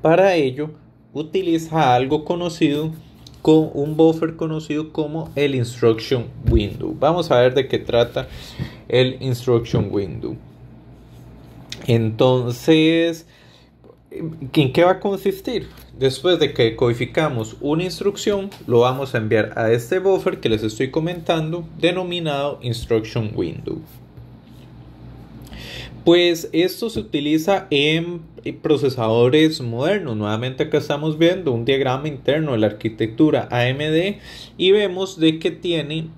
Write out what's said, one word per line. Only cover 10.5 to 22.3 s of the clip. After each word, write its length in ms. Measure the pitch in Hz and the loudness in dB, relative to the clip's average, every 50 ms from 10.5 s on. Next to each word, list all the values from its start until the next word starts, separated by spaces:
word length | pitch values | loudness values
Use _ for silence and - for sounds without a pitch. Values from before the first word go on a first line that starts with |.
| - - - - - - - - - - - - - - - - - - - - - - - - - - - | -20 -20 -20 -20 -20 -20 -20 -20 -20 -20 -20 -20 -20 -20 -20 -20 -20 -20 -20 -20 -20 -20 -16 -14 -14 -10 -2
Entonces, 1400 | - 120 113 113 110 110 113 135 131 127 127 120 120 117 120 - - 160 156 156 160 165 165 165 170 160 160 - _ _ _ - - _ _ _ _ _ _ - - - _ _ _ | 0 2 2 2 -2 2 4 4 4 4 2 0 -4 -6 -2 2 4 4 6 4 4 4 2 0 0 -2 -6 -12 _ _ _ -20 -20 _ _ _ _ _ _ -20 -20 -20 _ _ _
¿en 600 | - - 165 160 - - 135 127 - 160 139 123 | -12 -10 -10 -10 -10 -12 -12 -2 0 2 2 2
qué 120 | - 170 170 | 4 4 4
va 60 | 180 | 4
a 80 | 185 185 | 2 0
consistir? 680 | - 208 196 190 - 196 190 - - 262 247 190 - - - - - - - - | -2 -4 -4 -2 -2 -4 -4 -2 -8 -6 -6 -6 -8 -10 -18 -20 -20 -20 -6 -2
Después 400 | 131 135 131 - - 180 180 160 | 0 0 0 0 2 2 2 4
de 140 | 156 131 - | 2 0 2
que 240 | - 123 113 113 | 2 2 2 2
codificamos 800 | - 131 120 120 123 - 165 - 170 156 147 127 113 110 107 - - | 2 0 0 2 0 -4 -2 0 0 0 0 -2 -4 -6 -8 -10 -8
una 240 | - 147 151 160 180 | -4 -2 -2 -2 -2
instrucción, 680 | 185 175 - 190 202 202 - - 214 202 196 196 202 - - - | -4 -6 -2 -4 -4 -4 -2 -2 -2 -2 -2 -4 -8 -12 -14 -4
lo 140 | - 120 117 | 2 4 4
vamos 340 | 120 127 127 135 139 131 - | 4 4 2 -2 -6 -4 -4
a 40 | |
enviar 340 | 117 110 110 117 107 107 107 - | -4 0 2 2 2 2 0 -2
a 160 | 113 113 110 113 | -2 2 2 2
este 260 | 120 120 - 185 185 | 0 0 -2 -2 0
buffer 400 | 185 196 190 175 - 185 - - | 2 2 2 2 0 -2 -4 -2
que 80 | - | -2
les 160 | 123 110 107 110 | 0 0 0 -2
estoy 260 | 110 107 - 131 127 | -4 -2 -2 -4 -2
comentando, 800 | - 160 160 175 180 175 160 - 170 160 156 156 165 175 165 160 160 | -2 -2 -2 -2 -6 -6 -2 -2 -2 0 0 -4 -6 -8 -8 -12 -6
denominado 840 | 160 160 170 180 185 185 175 175 175 165 156 | -2 0 0 0 0 -4 -4 -6 -4 -4 -2